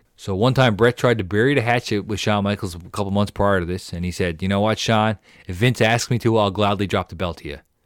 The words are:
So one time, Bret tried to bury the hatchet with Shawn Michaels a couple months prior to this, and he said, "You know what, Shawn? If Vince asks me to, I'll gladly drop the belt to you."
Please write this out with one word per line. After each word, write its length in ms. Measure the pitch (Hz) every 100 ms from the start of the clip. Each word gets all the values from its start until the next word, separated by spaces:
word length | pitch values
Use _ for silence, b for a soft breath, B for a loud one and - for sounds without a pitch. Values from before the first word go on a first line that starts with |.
| _ _
So 180 | - 95
one 180 | 123
time, 220 | 127 127 98
Bret 220 | 120 -
tried 200 | 127 113
to 40 |
bury 320 | 92 104 127 143
the 60 |
hatchet 400 | 113 120 - 104
with 180 | 98 101
Shawn 240 | - 104
Michaels 320 | 101 104 98 87
a 40 |
couple 320 | 87 - 98
months 200 | 98 101
prior 300 | - 101 98
to 40 | 85
this, 280 | 92 -
and 100 | 85
he 80 | 90
said, 300 | 85 92 80
"You 80 | 95
know 100 | 101
what, 200 | 107 107
Shawn? 380 | - 110 110 104 b b b
If 80 | 87
Vince 240 | 123 120
asks 320 | 110 117 -
me 80 | 117
to, 180 | 117 113
I'll 140 | 104
gladly 360 | 92 104 101 101
drop 200 | 101 92
the 80 | 85
belt 220 | 90 82
to 100 | 78
you." 120 | 69 _ _